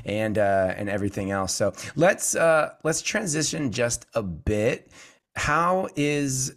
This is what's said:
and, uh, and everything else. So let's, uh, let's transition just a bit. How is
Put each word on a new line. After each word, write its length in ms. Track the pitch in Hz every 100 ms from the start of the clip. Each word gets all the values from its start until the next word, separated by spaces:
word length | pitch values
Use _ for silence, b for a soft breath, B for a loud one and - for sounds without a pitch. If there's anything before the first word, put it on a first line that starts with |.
| 107
and, 320 | 104 110 104
uh, 340 | 101 98 95 92
and 120 | 101
everything 420 | 101 101 101 98
else. 240 | 98 95
So 200 | - 101 B B -
let's, 380 | 170 - -
uh, 360 | - 165 160 147 -
let's 200 | 156 160
transition 680 | - 214 214 151 147 160 143
just 360 | 123 120 117 -
a 80 | 117
bit. 680 | 98 80 - 107 113 - - B B B _ -
How 520 | - 151 175 185 196 -
is 580 | 147 147 143 131 135